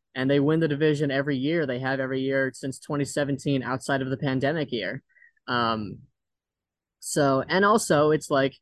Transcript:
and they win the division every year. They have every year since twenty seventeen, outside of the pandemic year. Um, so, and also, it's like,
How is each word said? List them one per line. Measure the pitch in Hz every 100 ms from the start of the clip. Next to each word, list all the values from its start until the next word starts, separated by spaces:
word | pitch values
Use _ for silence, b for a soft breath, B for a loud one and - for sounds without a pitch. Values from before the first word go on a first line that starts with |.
| _
and | 127 131
they | 143
win | 143 160
the | 160
division | 143 156 147 147
every | 135 139 135
year. | 139 170 143
They | 123
have | 131 135
every | 131 131
year | 135 135 135
since | - 139 -
twenty | - 147
seventeen, | 139 - 143 135 - 135
outside | 117 127 - 139
of | 131
the | 131
pandemic | 143 131 135 165 143
year. | 120 92 131 b b b b -
Um, | 123 117 110 101 117 - _ _ _ _ _ _ _ _ _
so, | - - 139 135 -
and | 175
also, | 202 214 - 156 151
it's | 151 -
like, | 143 135 -